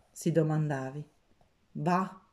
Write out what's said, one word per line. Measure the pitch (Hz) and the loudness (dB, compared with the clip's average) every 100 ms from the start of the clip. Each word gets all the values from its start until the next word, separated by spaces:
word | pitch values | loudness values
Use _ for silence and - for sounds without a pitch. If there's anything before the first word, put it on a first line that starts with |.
| _ | _
si | - 170 | -4 0
domandavi. | 160 156 156 151 135 131 147 151 _ _ _ _ _ _ | 2 4 2 0 -2 -6 -10 -14 _ _ _ _ _ _
"Va", | - 147 180 190 - _ | -4 0 2 0 -8 _